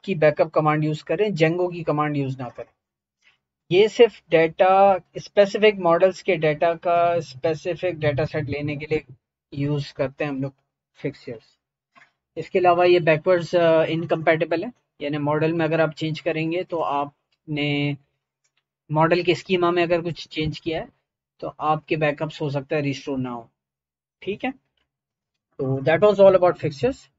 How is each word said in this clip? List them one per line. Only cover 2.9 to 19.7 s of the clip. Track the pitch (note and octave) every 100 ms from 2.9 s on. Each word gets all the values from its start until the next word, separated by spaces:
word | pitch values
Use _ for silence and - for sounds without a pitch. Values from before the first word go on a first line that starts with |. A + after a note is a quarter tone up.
| _ _ _ _ _ _ _ _
ये | F3 G#3+
सिर्फ | - A#3 - _
data, | E3 E3 D#3+ F#3 F#3+ G3 F#3 _ E3+
specific | - - G3+ G#3 G#3+ G3+
models | F3 E3+ F#3+ F3+
के | - F3
data | D#3 D3 E3+
का | E3 F3+ E3+ E3+ E3+
specific | D#3+ - E3 D#3 F#3 E3+ F3+ E3
data | D3+ C#3 D#3+
set | D#3+ B2
लेने | C#3+ D3 D3
के | D3+
लिए | D#3 - C3 _ _ _
यूज़ | C#3+ C#3+ D3 C#3
करते | - C3+ C#3
हैं | D3+
हम | C3+
लोग | C3+ _ _ _ _
फिक्सचर्स। | _ D3 C#3 - A2+ _ _ _ _ _ _ _ _ _ -
इसके | D#3 G3
अलावा | F3+ F3 F3+
ये | F3
backwards, | D#3+ D#3 F#3+ F3+ E3 F3
uh, | E3+ D#3+
incompatible | D#3+ D#3+ E3+ E3+ D#3+ D#3+ D#3+ E3
है, | G#3 - _ _
यानी | C#3+ D3+
model | D3 D3+ D#3+
में | E3+ D#3
अगर | D#3+
आप | D#3
change | D#3 D#3 D#3
करेंगे | - D#3 D#3+ E3+
तो | F3+ E3+
आपने | - C#3+ C#3+ _ _ _ - D3+ D3 C#3+ C#3+ C#3+ _ _ _ _ _ _ _ _ _
model | D3+ E3 F3
के | E3+ D#3+
schema | - F#3 F3